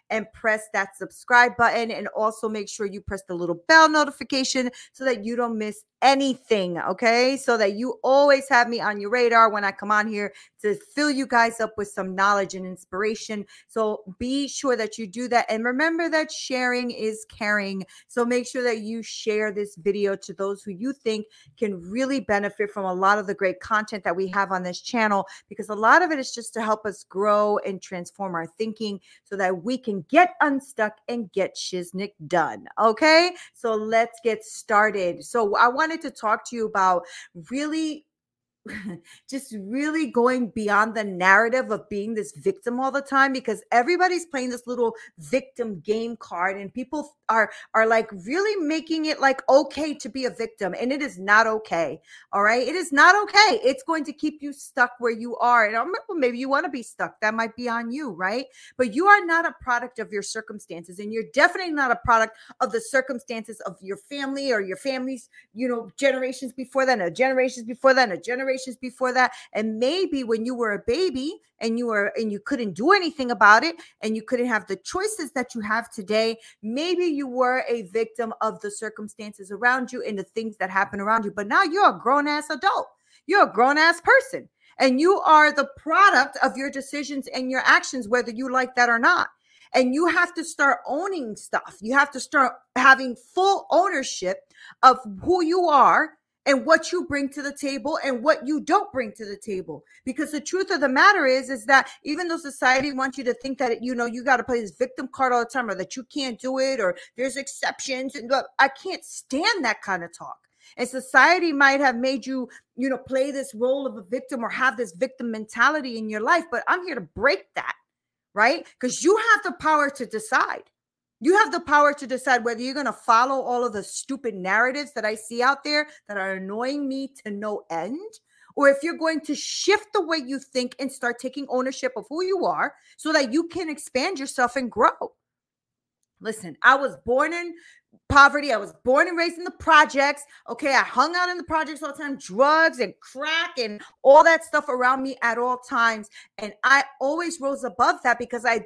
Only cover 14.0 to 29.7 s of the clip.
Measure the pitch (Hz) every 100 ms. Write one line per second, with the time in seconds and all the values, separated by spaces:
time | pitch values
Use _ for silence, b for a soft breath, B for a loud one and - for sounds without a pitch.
14 | - 180 247 277 277 - 277 233 214 -
15 | 220 208 247 233 - 220 233 254 320 330
16 | 330 311 311 - - 254 254 247 247 -
17 | 220 220 - - 208 208 196 196 180 B
18 | _ - 240 247 240 262 247 226 208 226
19 | 214 - - 214 214 202 208 - 180 202
20 | 202 196 - 180 196 202 - 180 247 277
21 | 226 214 214 b b _ 214 185 170 220
22 | 262 269 202 202 202 202 208 208 190 185
23 | 190 208 196 202 190 180 - 214 214 214
24 | 185 170 190 196 196 185 180 175 - 240
25 | 214 202 196 B _ 208 214 208 220 302
26 | 349 302 262 - 226 220 220 214 214 185
27 | - 185 208 208 208 208 - 190 - 185
28 | 175 - 190 170 165 - 220 214 220 196
29 | b b _ 196 185 185 175